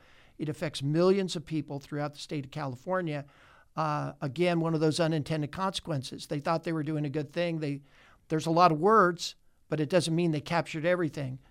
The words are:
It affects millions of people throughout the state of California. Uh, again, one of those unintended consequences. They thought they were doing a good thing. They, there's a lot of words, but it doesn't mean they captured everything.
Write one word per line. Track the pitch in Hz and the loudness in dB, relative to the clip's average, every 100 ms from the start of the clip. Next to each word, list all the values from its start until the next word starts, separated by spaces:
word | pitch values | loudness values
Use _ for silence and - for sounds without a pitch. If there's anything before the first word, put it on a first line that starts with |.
| _ - _ _ | _ -20 _ _
It | 151 | -6
affects | 151 160 - | -4 -6 -4
millions | 139 151 180 196 185 170 | 0 4 6 4 2 -6
of | 143 | -6
people | 156 143 143 | -6 -6 -10
throughout | - 147 147 | -8 -6 -6
the | 143 | -8
state | - 156 131 | -10 -8 -8
of | |
California. | 147 143 123 - 185 175 147 143 _ - - _ - | -8 -8 -8 -4 -2 -2 -6 -8 _ -20 -20 _ -4
Uh, | 156 147 143 147 | -2 -2 -4 -6
again, | 147 127 175 170 | -8 0 2 2
one | 165 160 | 2 2
of | |
those | 156 151 | 2 2
unintended | 165 160 139 160 147 | 2 2 0 -2 -4
consequences. | - 190 190 - 147 127 - - | -2 -4 -4 -6 -6 -6 -12 -6
They | 151 | -6
thought | 143 165 | -2 -2
they | 165 | -2
were | 165 | -4
doing | 151 156 147 | -2 -2 -2
a | |
good | 143 143 | -4 -4
thing. | - 175 165 | -2 -2 -2
They, | 147 143 - _ - - _ | -4 -6 -10 _ -20 -20 _
there's | 156 156 | -2 0
a | |
lot | 165 180 | 6 6
of | 156 | 6
words, | 185 220 180 175 - - _ _ _ | 6 6 6 2 -8 -12 _ _ _
but | 147 | -2
it | 147 | 2
doesn't | 180 160 160 | 2 4 2
mean | 175 | 2
they | 151 | 0
captured | 139 170 147 165 151 | 0 -2 -2 -2 0
everything. | 180 165 156 135 131 _ | 2 0 -4 -8 -10 _